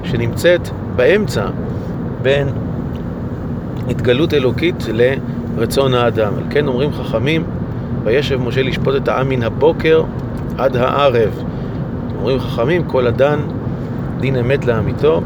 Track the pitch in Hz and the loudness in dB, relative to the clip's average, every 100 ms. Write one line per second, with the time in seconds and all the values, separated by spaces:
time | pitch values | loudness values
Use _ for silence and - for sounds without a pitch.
0 | 120 120 117 110 170 175 - - - - | -2 -2 -2 2 4 4 0 -8 -6 2
1 | 127 202 185 117 95 - 107 - - - | 4 4 2 -2 -2 -4 -4 -6 -6 -6
2 | - - 131 143 139 - - - - - | -6 -2 0 2 0 -2 -4 -4 -4 -6
3 | - - - - - - - - 127 120 | -6 -6 -6 -6 -6 -6 -6 -4 -4 0
4 | 117 123 160 147 127 117 160 165 113 110 | 2 2 2 2 2 2 0 -2 -2 2
5 | 123 135 127 - - - 113 - 135 123 | 2 2 -4 -6 -4 -2 0 2 4 4
6 | 120 110 107 - 80 139 147 123 143 - | 2 2 0 0 0 0 0 0 0 -2
7 | - 113 127 160 - - - - - - | -2 0 0 0 -2 -4 -6 -6 -6 -4
8 | 107 123 143 131 123 127 135 - 135 135 | 2 2 2 0 0 0 0 0 0 0
9 | 117 110 135 127 117 107 147 160 160 160 | 0 0 2 0 0 4 2 4 4 4
10 | - - - - - - 127 123 127 135 | 2 -4 -6 -6 -4 0 0 2 0 4
11 | 143 120 104 - - - - - - - | 4 4 2 0 -6 -6 -6 -6 -6 -6
12 | - - 104 131 120 - 120 175 - 131 | -6 -4 -2 -2 -2 -2 0 0 0 2
13 | 120 113 139 147 147 - - - - - | 2 4 4 2 -2 -4 -4 -4 -6 -4
14 | - - 127 131 120 139 120 113 95 113 | -4 -2 0 0 2 2 2 0 0 2
15 | 139 165 | 2 2